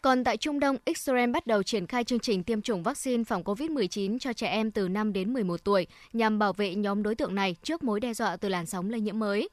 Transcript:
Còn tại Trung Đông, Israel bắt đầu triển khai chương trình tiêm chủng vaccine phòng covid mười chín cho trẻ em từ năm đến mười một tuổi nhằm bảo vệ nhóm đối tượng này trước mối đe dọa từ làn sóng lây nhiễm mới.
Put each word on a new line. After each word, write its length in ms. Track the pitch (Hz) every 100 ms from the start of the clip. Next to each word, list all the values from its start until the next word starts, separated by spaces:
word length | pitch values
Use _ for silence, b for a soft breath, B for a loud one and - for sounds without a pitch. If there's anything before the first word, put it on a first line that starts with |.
Còn 220 | 269 254
tại 120 | 254 226
Trung 240 | 311 285
Đông, 160 | 277 269
Israel 460 | - 330 - 254 240
bắt 160 | 277 240
đầu 160 | 214
triển 240 | 196 214 175
khai 180 | 247
chương 160 | 240 240
trình 220 | 254 196
tiêm 200 | 180 220
chủng 200 | 214 202
vaccine 420 | 170 277 269 240
phòng 200 | 226 202
covid 260 | 170 202 320
mười 180 | 294 185
chín 300 | 208 196 240
cho 140 | 277
trẻ 160 | 233 202
em 220 | 202 220
từ 180 | 214 185
năm 240 | 190 214
đến 200 | 196 190
mười 120 | 254
một 200 | 190 175
tuổi 220 | - 202 175 B B
nhằm 260 | 226 220 214
bảo 140 | 208
vệ 220 | 185 202
nhóm 280 | 190 202 202
đối 120 | 208
tượng 200 | 220 202
này 220 | 196 196 175
trước 220 | - 330
mối 160 | 262 208
đe 140 | 240
dọa 220 | 226 220 170
từ 120 | 202
làn 180 | 185 170
sóng 240 | 190 185
lây 100 | 233
nhiễm 180 | 208 208
mới. 300 | 214 202 359